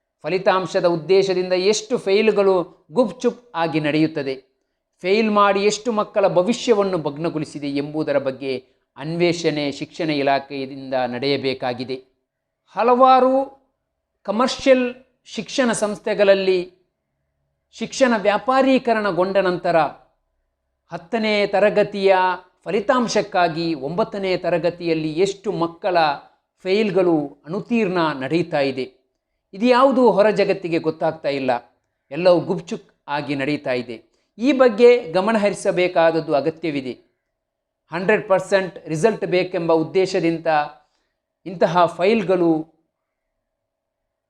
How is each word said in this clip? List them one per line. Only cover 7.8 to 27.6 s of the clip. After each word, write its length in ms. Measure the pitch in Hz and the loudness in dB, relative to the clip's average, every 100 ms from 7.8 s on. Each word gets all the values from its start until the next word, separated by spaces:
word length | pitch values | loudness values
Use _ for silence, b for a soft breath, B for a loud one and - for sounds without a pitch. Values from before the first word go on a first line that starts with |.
| 147 156 147 139 | -4 -4 -2 -2
ಬಗ್ಗೆ 460 | 135 131 139 127 - _ _ - | -2 -6 -6 -8 -10 _ _ -14
ಅನ್ವೇಷಣೆ 760 | 151 170 175 165 160 147 143 | -8 0 0 0 -2 -2 -4
ಶಿಕ್ಷಣ 380 | 139 151 - 160 | -6 -10 -8 -4
ಇಲಾಖೆಯಿಂದ 840 | 147 139 139 139 139 135 139 131 | -2 0 0 -2 -10 -10 -12 -6
ನಡೆಯಬೇಕಾಗಿದೆ. 1080 | 131 123 120 139 135 131 127 127 120 127 131 - _ _ _ _ _ _ | -4 -4 -4 -2 -2 -2 -4 -6 -6 -8 -10 -14 _ _ _ _ _ _
ಹಲವಾರು 960 | 190 233 247 262 262 254 269 269 - _ _ _ _ _ _ | -2 2 4 6 6 4 0 -2 -10 _ _ _ _ _ _
ಕಮರ್ಷಿಯಲ್ 720 | - 208 254 - 269 262 247 247 _ _ | -6 -2 -2 0 2 4 2 -6 _ _
ಶಿಕ್ಷಣ 480 | - - - - 247 | -16 -12 -8 -2 -2
ಸಂಸ್ಥೆಗಳಲ್ಲಿ 1000 | 208 208 208 226 202 202 196 190 185 175 _ _ _ _ _ _ _ _ _ _ | 0 -4 -6 -4 2 4 4 4 0 -2 _ _ _ _ _ _ _ _ _ _
ಶಿಕ್ಷಣ 420 | - 226 - 254 220 | -12 -8 0 0 2
ವ್ಯಾಪಾರೀಕರಣಗೊಂಡ 1200 | 202 202 254 262 262 254 240 220 208 170 190 196 | 0 -2 0 2 4 2 0 -2 -2 -2 0 0
ನಂತರ 420 | 185 175 180 165 139 - _ _ _ _ _ _ _ _ _ | 0 -2 0 0 0 -4 _ _ _ _ _ _ _ _ _
ಹತ್ತನೇ 540 | 170 - 226 214 208 202 | -18 -6 -4 0 0 0
ತರಗತಿಯ 720 | 196 208 185 202 202 196 185 185 180 - _ | 2 2 2 0 2 4 4 2 -2 -10 _
ಫಲಿತಾಂಶಕ್ಕಾಗಿ 1080 | 165 202 208 254 214 214 202 185 175 160 170 | -6 -4 0 0 0 -2 -2 0 0 0 -4
ಒಂಬತ್ತನೇ 640 | 151 135 180 220 202 190 180 | -4 -6 -4 -4 -4 -4 -2
ತರಗತಿಯಲ್ಲಿ 760 | 175 170 170 170 170 160 156 | -2 -2 -2 -4 -4 -2 -2
ಎಷ್ಟು 400 | 151 196 - 214 | -2 -2 -2 -6
ಮಕ್ಕಳ 460 | 170 165 - 202 175 156 139 - _ _ _ | -4 -4 -4 -2 0 0 -2 -10 _ _ _
ಫೇಲ್‌ಗಳು 840 | 185 202 214 180 180 160 143 - 147 | -2 0 0 2 2 2 -2 -10 -10
ಅನುತ್ತೀರ್ಣ 520 | 196 | -10